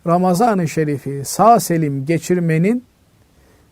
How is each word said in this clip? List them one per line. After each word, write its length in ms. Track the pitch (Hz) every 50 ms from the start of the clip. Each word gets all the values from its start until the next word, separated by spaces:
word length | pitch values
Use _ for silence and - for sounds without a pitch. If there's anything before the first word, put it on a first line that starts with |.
| - 170
Ramazan-ı 600 | 170 180 185 185 175 170 240 240 208 185 170 147
Şerif'i 540 | - 165 156 147 147 135 - 143 139 139 131
sağ 340 | - - - 190 220 233 196
selim 460 | - - 170 165 160 143 139 139 131
geçirmenin 760 | 151 165 156 - - 180 180 175 165 160 160 170 202 240 247 - _ _ _ _ _ _ _ _ _ _ _ _ _ _ _ _ _